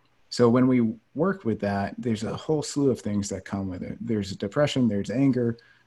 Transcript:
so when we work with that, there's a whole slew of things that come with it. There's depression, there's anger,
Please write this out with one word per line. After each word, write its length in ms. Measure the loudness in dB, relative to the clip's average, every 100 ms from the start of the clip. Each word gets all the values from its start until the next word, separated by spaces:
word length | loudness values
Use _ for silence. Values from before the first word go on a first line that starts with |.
| _ _ -8
so 200 | 4 4
when 180 | 6 4
we 260 | 4 2 -2 _
work 300 | -2 -2 0
with 140 | -2 -2
that, 340 | -2 -2 -4 -4
there's 260 | -4 -2
a 120 | -4
whole 260 | -6 -2 -2
slew 300 | -2 0 2
of 80 | 0
things 280 | -2 -4 -4
that 160 | -8
come 220 | -6 -6 -6
with 120 | -8
it. 160 | -10 -10
There's 360 | -4 -2 -2
depression, 520 | -6 -4 0 2 2 2
there's 220 | 0 -2
anger, 480 | 2 2 2 0 -2 _ _